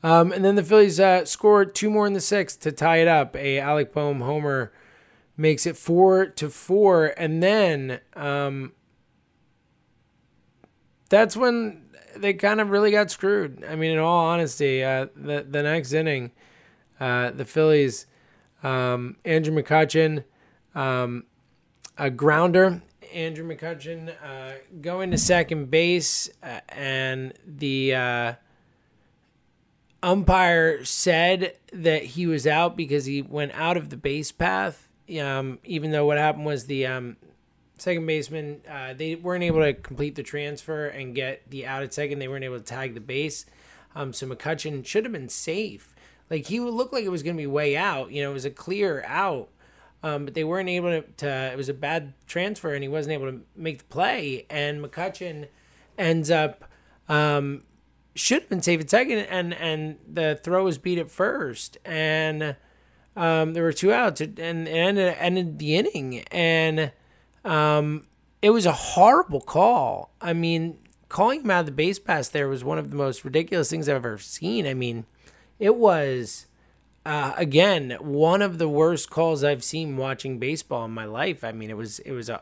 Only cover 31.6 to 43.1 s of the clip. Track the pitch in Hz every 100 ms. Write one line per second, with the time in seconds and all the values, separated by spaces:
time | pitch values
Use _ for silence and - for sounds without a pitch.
31.6 | _ - 165 156 120 139 175 156 135 151
32.6 | 170 - 156 143 135 139 135 147 143 -
33.6 | 165 180 147 131 143 143 151 - 175 190
34.6 | 190 147 _ _ _ 160 143 135 135 127
35.6 | - 165 156 151 147 147 151 151 151 143
36.6 | 120 135 131 127 123 - _ _ _ _
37.6 | _ _ - 170 160 156 139 156 151 147
38.6 | - 143 131 131 160 165 175 180 175 160
39.6 | 151 139 - 131 147 139 131 147 147 147
40.6 | - 156 147 139 131 127 131 135 _ 135
41.6 | 127 135 139 - 147 139 131 135 131 123
42.6 | 104 127 131 117 113